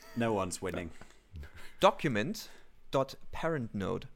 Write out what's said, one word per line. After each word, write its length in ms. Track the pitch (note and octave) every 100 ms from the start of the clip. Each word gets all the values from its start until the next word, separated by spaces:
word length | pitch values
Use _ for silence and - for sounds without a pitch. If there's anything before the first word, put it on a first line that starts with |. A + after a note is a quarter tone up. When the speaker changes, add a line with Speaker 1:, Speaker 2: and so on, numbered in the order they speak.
| - A#2+
Speaker 1:
No 160 | A2+
one's 280 | G#2 F#2 -
winning. 300 | F#2+ F2 E2+ - - - - - - - - -
Speaker 2:
Document 680 | F#3+ - D#3 G#2 C3+ A3+ - - - - -
dot 240 | C#3 C3+ - -
parent 400 | - E3 D#3 A2 G#2
node. 320 | F#2 F#2 -